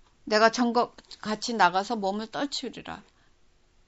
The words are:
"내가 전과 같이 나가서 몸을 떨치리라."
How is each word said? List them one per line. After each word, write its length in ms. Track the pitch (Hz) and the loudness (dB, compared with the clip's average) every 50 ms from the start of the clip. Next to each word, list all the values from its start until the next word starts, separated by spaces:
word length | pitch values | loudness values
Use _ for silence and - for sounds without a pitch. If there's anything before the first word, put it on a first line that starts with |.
| - _ _ _ _ | -20 _ _ _ _
"내가 260 | - 214 214 220 226 | 0 4 6 6 6
전과 420 | 226 247 247 240 226 240 220 - - - - - - - | 6 4 0 2 2 0 0 -2 -4 -12 -20 -20 -18 -10
같이 320 | - 202 214 - - - 233 | -8 -6 -6 -6 -4 -4 2
나가서 440 | 214 185 175 175 190 202 - 240 220 | 4 4 4 4 2 -2 -2 -4 -4
몸을 300 | 196 190 196 214 226 - | -2 -2 -4 -4 -6 -8
떨치리라." 760 | - - 285 285 - - - 220 - - - - 82 - - _ _ _ _ _ _ _ _ _ _ _ _ _ _ _ _ | -8 -6 -6 -6 -6 -8 -10 -10 -12 -14 -14 -14 -14 -16 -16 _ _ _ _ _ _ _ _ _ _ _ _ _ _ _ _